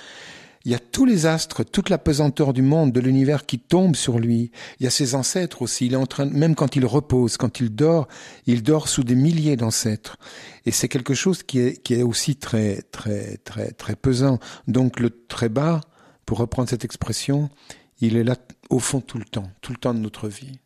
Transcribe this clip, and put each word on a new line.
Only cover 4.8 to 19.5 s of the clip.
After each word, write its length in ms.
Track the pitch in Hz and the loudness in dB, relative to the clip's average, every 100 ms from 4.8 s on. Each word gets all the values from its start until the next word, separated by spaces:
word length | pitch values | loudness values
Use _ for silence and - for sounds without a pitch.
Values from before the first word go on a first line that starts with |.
y 20 | 127 | -2
a 40 | |
ses 240 | - 139 | 0 0
ancêtres 480 | 135 123 190 175 - | 0 -2 -2 -4 -4
aussi. 240 | 117 - 123 | -6 -2 0
Il 80 | |
est 20 | 131 | 0
en 80 | 131 | -2
train, 200 | - 143 | -2 -2
même 280 | 143 165 | 2 2
quand 220 | 156 139 139 | 4 2 2
il 80 | |
repose, 540 | 127 135 143 127 120 - | 2 2 2 2 2 0
quand 220 | 123 - | -4 -2
il 140 | 120 | -4
dort, 340 | 107 151 165 139 - - - | 2 4 4 0 -8 -20 -8
il 180 | - 120 | 0 0
dort 260 | 113 156 147 | 4 2 2
sous 140 | - | -2
des 120 | 123 | 2
milliers 420 | 127 147 165 151 135 | 4 4 4 2 0
d'ancêtres. 600 | 117 - 113 110 - - - - - - - | 0 -2 -2 -4 -8 -20 -20 -20 -20 -10 -4
Et 40 | |
c'est 180 | - - | -2 0
quelque 260 | 139 - | -2 -2
chose 280 | 131 190 175 | 0 0 -2
qui 180 | - 127 | -2 0
est, 220 | 123 - | 0 -2
qui 120 | - | -2
est 80 | 120 | 0
aussi 340 | 123 113 - 139 | 0 0 -2 -4
très, 460 | - 113 107 98 - | -2 0 0 -2 -8
très, 460 | - 107 104 104 101 | -10 -6 -6 -6 -12
très, 320 | - 110 107 | -12 -8 -8
très 260 | - - 107 | -10 -10 -4
pesant. 420 | 135 123 139 123 - - - | 0 2 2 0 -4 -12 -2
Donc 320 | 113 127 - | 2 2 2
le 80 | 120 | -2
très 400 | - - - 117 | -2 -14 -4 -2
bas, 320 | 110 151 165 151 _ _ _ - | 0 0 0 -4 _ _ _ -6
pour 100 | 117 | -2
reprendre 320 | 120 - 123 | -2 -2 -2
cette 160 | 117 | -2
expression, 640 | 113 - - 113 - 143 147 _ - - _ - | -6 -8 -6 -6 -2 -2 -2 _ -20 -20 _ -2
il 140 | 113 113 | 0 2
est 80 | |
là 120 | 117 127 - - - | 0 -2 -6 -14 -4
au 100 | 131 | -2
fond 200 | 117 139 | -2 -4
tout 180 | - 120 | -6 -12
le 60 | |
temps, 260 | 107 - 95 | -10 -10 -10